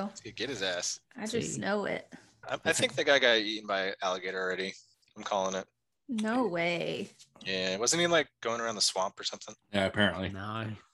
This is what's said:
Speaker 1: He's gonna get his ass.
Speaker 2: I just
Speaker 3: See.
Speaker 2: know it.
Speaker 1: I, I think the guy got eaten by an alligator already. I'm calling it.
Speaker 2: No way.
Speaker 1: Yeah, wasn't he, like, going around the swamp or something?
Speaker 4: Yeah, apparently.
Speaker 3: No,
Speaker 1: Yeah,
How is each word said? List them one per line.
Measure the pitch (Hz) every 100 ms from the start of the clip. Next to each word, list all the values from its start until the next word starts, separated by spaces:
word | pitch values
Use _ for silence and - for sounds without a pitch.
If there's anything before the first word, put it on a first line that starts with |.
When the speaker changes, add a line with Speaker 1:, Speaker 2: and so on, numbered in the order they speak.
| 202
Speaker 1:
He's | -
gonna | 113
get | - 202
his | 120
ass. | 95 90 - - _ 262
Speaker 2:
I | 214
just | 233 -
Speaker 3:
See. | -
Speaker 2:
know | 196 208
it. | 196 - - - - _ -
Speaker 1:
I, | 139
I | -
think | 165 240 -
the |
guy | 151 139
got | 127 113
eaten | 107 107 104
by | 98
an | 95 98
alligator | 98 92 92 92
already. | 92 92 95 - - _ _ -
I'm |
calling | 107 101 95
it. | 95 - _ _ _ -
Speaker 2:
No | 226 214 240 233
way. | 170 170 170 156 - - - - -
Speaker 1:
Yeah, | - 95 92 95
wasn't | 120 165
he, | 175
like, | 170 143 _
going | 117 117
around | 117
the | 107
swamp | - - 95 -
or |
something? | - 101 - - _
Speaker 4:
Yeah, | 101 95
apparently. | 104 101 87 95
Speaker 3:
No, | 98 101 110 110
Speaker 1:
Yeah, | 104 -